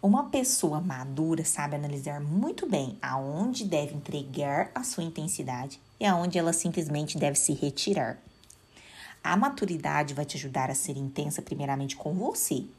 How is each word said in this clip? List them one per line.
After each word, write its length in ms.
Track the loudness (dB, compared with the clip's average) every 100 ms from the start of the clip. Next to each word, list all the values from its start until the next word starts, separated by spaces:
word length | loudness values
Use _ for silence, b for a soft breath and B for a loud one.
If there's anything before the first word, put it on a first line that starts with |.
Uma 220 | 8 6
pessoa 560 | 6 2 2 2 2 2
madura 640 | -2 -4 -6 0 2 2
sabe 320 | 0 0 0 -2
analisar 440 | -2 -4 -6 -4
muito 480 | 0 2 2 -2 0
bem 300 | 0 0 -4
aonde 640 | -4 -2 -2 -2 -2 0
deve 300 | 0 0 0
entregar 760 | -6 -6 -6 -6 -4 0 0 0
a 80 | -2
sua 220 | -6 -4
intensidade 760 | -4 -4 -6 -4 -4 -4 -6 -10 -20 0
e 40 |
aonde 320 | 2 4 4 2
ela 160 | 2
simplesmente 640 | 2 0 0 0 0 -2 0
deve 220 | 2 4
se 140 | 2
retirar. 680 | 2 0 0 0 2 0 -4 -14 -20 -20 -20 -20 B B B B B
A 140 | 2 4
maturidade 760 | 4 2 -2 0 0 2 2
vai 120 | 0
te 120 | -4 -4
ajudar 320 | -4 0 0
a 60 |
ser 220 | 0 -2 -2
intensa 440 | -4 -2 -4 -4
primeiramente 540 | -6 -4 -2 -2 -2
com 180 | -4 -2
você 500 | 0 0 0 0 0 -2